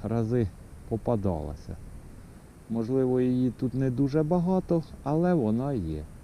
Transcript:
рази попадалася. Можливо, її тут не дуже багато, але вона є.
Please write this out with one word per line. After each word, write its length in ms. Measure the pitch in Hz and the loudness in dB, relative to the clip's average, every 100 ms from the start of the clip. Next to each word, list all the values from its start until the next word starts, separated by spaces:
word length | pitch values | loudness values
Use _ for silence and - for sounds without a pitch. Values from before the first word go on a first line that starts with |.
рази 460 | 104 117 110 123 107 - - - - | -2 0 2 2 0 -4 -16 -18 -6
попадалася. 880 | 113 - 117 98 85 73 76 - - - - - - - - - - - | -4 0 0 0 -2 -4 -8 -10 -12 -12 -14 -16 -16 -18 -18 -20 -20 -6
Можливо, 500 | 113 110 135 131 127 | -2 0 2 4 4
її 300 | 127 127 127 | 4 4 2
тут 240 | 110 127 | 0 -2
не 160 | 127 135 | 0 0
дуже 320 | 123 139 147 | 2 2 2
багато, 600 | 151 180 170 190 - 170 151 - | 4 2 4 2 2 0 0 -6
але 320 | - 151 180 | -2 2 4
вона 380 | 175 110 110 135 | 4 4 2 0
є. 320 | 135 82 78 76 - | -2 -2 -4 -8 -14